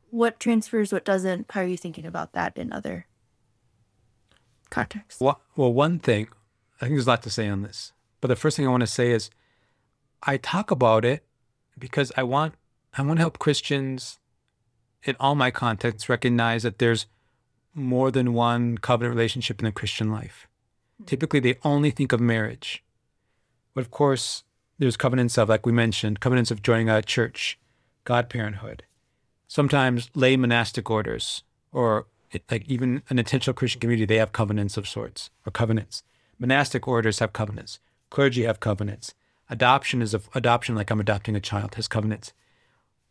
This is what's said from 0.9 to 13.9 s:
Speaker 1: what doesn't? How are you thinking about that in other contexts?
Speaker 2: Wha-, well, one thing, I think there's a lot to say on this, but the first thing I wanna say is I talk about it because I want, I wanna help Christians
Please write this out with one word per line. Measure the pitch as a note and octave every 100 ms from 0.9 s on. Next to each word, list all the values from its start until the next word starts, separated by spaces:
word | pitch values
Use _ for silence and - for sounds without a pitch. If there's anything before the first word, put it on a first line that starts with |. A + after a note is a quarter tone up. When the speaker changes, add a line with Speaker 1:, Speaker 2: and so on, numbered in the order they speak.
Speaker 1:
what | F#3+ -
doesn't? | F#3+ F#3 F3+ -
How | G3+
are | F3+
you | F3+
thinking | F3 D#3+
about | D#3+ E3+ D#3+
that | F3 F3 -
in | A#3+
other | - - F3 - _ _ _ _ _ _ _ _ _ _ _ _ _ _ _ -
contexts? | - G#2 - - -
Speaker 2:
Wha-, | C3 - _ -
well, | B2+
one | A#2+ D3+ F3
thing, | - G#2 A2 - _ _ _ -
I |
think | A#2+ C#3+
there's | B2
a |
lot | A#2
to | A2+
say | - G#2
on | G2+
this, | G2+ - - _ _ _
but | B2
the | B2
first | D#3 D3
thing | C3+
I |
wanna | B2 A2+
say | - A#2+
is | A2+ - _ _ _ _ _ _ _ _ -
I | - C3+
talk | - F3+ G#3+
about | C#3 A#2+ A2+ A#2
it | D3 _ _ _ _ _ -
because | B2 - C3+
I | -
want, | B2+ C3+ D#3 - _ _ _ -
I |
wanna | C#3 D#3+
help | E3 -
Christians | D3+ C#3 - C#3 C3+